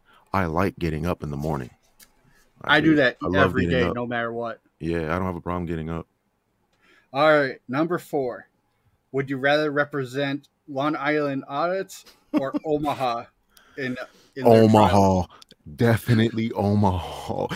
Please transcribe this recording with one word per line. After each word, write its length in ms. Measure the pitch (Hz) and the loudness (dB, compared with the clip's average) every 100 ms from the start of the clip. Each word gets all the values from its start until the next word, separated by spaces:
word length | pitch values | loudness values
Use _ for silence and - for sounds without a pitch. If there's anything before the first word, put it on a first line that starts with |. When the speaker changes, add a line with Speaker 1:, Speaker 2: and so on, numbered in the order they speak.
| _ _ _ | _ _ _
Speaker 1:
I 100 | 95 | -4
like 340 | 87 80 95 - | -2 0 -2 -2
getting 280 | 85 76 85 | -4 -2 -4
up 160 | 87 | -4
in 80 | 76 | -6
the 60 | 71 | -6
morning. 320 | 78 71 60 _ _ _ - _ _ _ _ _ | -4 -4 -6 _ _ _ -20 _ _ _ _ _
Speaker 2:
I 120 | - 147 | 0 2
Speaker 1:
I 40 | |
Speaker 2:
do 100 | 156 | 4
Speaker 1:
do. 60 | 147 | 4
Speaker 2:
that 200 | 127 - | 4 0
Speaker 1:
I 40 | 87 | -2
love 100 | 95 | 2
Speaker 2:
every 260 | 92 87 87 | 2 2 0
Speaker 1:
getting 120 | 104 | 2
Speaker 2:
day, 60 | 87 | 0
Speaker 1:
up. 60 | |
Speaker 2:
no 120 | 120 120 | -2 -4
matter 260 | 120 117 | -4 -4
what. 280 | 117 117 110 _ - | -6 -8 -10 _ -10
Speaker 1:
Yeah, 340 | 80 85 78 | -6 -4 -2
I 40 | 87 | -2
don't 80 | 92 | -2
have 100 | 85 | -4
a 40 | |
problem 260 | 87 87 85 | -6 -6 -4
getting 240 | 82 78 | -6 -6
up. 160 | 82 - _ _ _ _ _ _ _ _ _ _ | -8 -10 _ _ _ _ _ _ _ _ _ _
Speaker 2:
All 180 | 135 156 151 | 0 4 4
right, 180 | 131 - - | 2 -4 -6
number 300 | 131 165 175 | -2 -2 -2
four. 500 | - 151 127 101 - _ _ _ _ _ _ | -4 -4 -4 -6 -14 _ _ _ _ _ _
Would 180 | 131 135 | -6 -4
you 80 | 135 | -2
rather 320 | 139 147 156 | 2 2 2
represent 760 | 143 143 147 127 135 139 143 - _ - | -2 -2 -4 -6 -4 -4 -6 -10 _ -12
Long 260 | 135 147 151 | -4 -4 -2
Island 480 | 139 151 143 135 131 | -2 -2 -2 -4 -6
Audits 560 | 139 170 190 190 - - _ _ | -4 -4 -4 -8 -14 -20 _ _
or 200 | 302 135 - | -4 -4 -6
Speaker 1:
<laughs> 40 | |
Speaker 2:
Omaha 600 | 160 151 147 131 127 117 - _ _ _ _ - | -4 -2 -2 -4 -4 -4 -10 _ _ _ _ -10
in, 180 | 131 127 127 _ _ 135 | -8 -8 -12 _ _ 0
in 80 | |
their 180 | 120 113 | 6 8
Speaker 1:
Omaha. 240 | 110 110 101 | 8 8 6
Speaker 2:
trial? 420 | 101 98 95 87 - - _ - 73 | 6 4 4 0 -8 -20 _ -12 -2
Speaker 1:
Definitely 760 | 117 107 - 113 113 113 113 | 0 2 2 2 2 -2 -4
Omaha, 920 | 107 101 104 104 90 - - - 95 95 | -2 0 2 2 0 -4 -10 -8 -6 -6